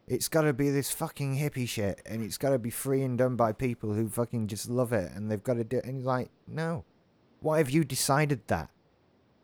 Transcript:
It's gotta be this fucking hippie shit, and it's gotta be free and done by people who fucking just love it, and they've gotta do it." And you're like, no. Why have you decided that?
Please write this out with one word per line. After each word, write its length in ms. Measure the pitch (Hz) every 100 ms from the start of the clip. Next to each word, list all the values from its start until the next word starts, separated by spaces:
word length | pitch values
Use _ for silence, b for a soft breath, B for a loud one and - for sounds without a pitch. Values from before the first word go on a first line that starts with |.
| -
It's 200 | 123 -
gotta 260 | 160 151
be 160 | 131 143
this 220 | 139 131
fucking 440 | - 160 - 139 135
hippie 320 | 151 135 120
shit, 320 | - 101 - -
and 160 | 113
it's 160 | 107 -
gotta 200 | 139 135
be 120 | 113
free 320 | - 135 135
and 160 | 135 120
done 180 | 127 120
by 160 | 113
people 400 | 107 131 120 110
who 160 | 104 113
fucking 380 | 104 117 120 107
just 240 | 107 113
love 240 | 120 120
it, 180 | 113 87
and 180 | 71 107
they've 120 | 107
gotta 200 | 113 120
do 140 | 113 123
it." 80 |
And 140 | 110 135
you're 80 | 127
like, 240 | 127 120 _ -
no. 360 | 120 165 165 - _ _ _ _ _
Why 180 | 151 156
have 100 | 143
you 160 | 147
decided 560 | 143 131 - 139 151 131 -
that? 240 | 92 71 _ _ _ _ _ _ _